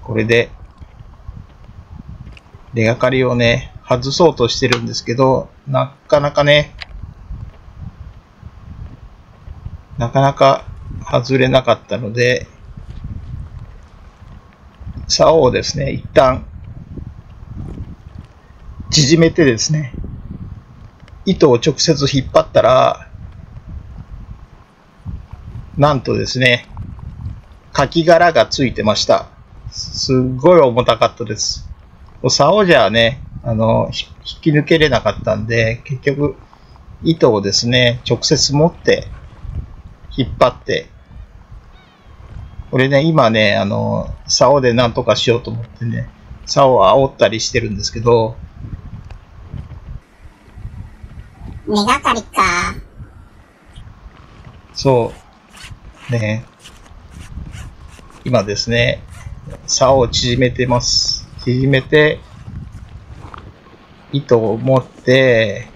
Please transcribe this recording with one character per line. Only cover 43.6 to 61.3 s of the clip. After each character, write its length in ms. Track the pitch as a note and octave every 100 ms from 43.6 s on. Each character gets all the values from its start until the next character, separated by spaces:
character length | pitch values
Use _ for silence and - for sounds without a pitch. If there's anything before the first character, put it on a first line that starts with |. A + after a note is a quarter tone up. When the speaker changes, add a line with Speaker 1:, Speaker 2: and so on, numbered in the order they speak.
| G2+
Speaker 1:
の、 500 | A2 A2 A2 - - -
竿 340 | - B2+ C#3+
で 100 | B2+
な 160 | A#2 A#2+
ん 60 |
と 100 | -
か 140 | B2 G#2+
し 120 | -
よ 100 | A#2
う 20 |
と 100 | -
思 100 | A#2
っ 40 | A2+
て 180 | -
ね、 240 | A#2+ A#2 B2 - - - -
竿 280 | - C#3
を 120 | A#2+ F#2+
煽 280 | A#2 C3+
っ 40 | -
た 100 | G#2+
り 140 | A2
し 100 | -
て 80 | B2
る 100 | A2
ん 60 | G2
で 80 |
す 80 | G#2
け 80 | A#2+
ど。 380 | A#2 A#2 A2 A#2 - - - - - - - - - - - - - - - - _ _ - _ - - - - - - - - - - - - -
Speaker 2:
根 160 | G#3
が 160 | G#3 C#4
か 140 | -
り 100 | A#3
か。 520 | - - C6+ - - - - - - - - _ _ _ _ - - - - - - - - - _
Speaker 1:
そ 380 | - C#3 B2+ A2 - - _ _ - - - - - -
う。 20 |
ね。 320 | A#2+ G#2+ A2 - _ - - - - - - - - - - - - - - - -
今 200 | - A#2+
で 120 | G2+ G2+
す 140 | -
ね、 320 | A#2 A#2+ - - - - - - - -
竿 320 | - C3 C3+
を 80 | A#2
縮 320 | A2 B2 B2
め 100 | B2+
て 160 | A#2+ B2
ま 160 | B2
す。 480 | A#2+ - - - -